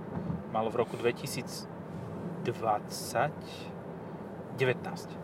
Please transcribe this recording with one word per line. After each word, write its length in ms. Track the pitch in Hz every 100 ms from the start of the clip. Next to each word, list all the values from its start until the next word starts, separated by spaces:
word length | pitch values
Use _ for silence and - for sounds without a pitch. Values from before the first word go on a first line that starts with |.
| - - - - -
malo 200 | 110 110
v 80 | 120
roku 160 | 113
dvetisícdvadsať, 2500 | - 120 120 - 127 - - - - - - - - - - 117 117 110 104 - - - 117 147 - - - - - - - - - - - - 120
devätnásť. 540 | 127 117 - - - -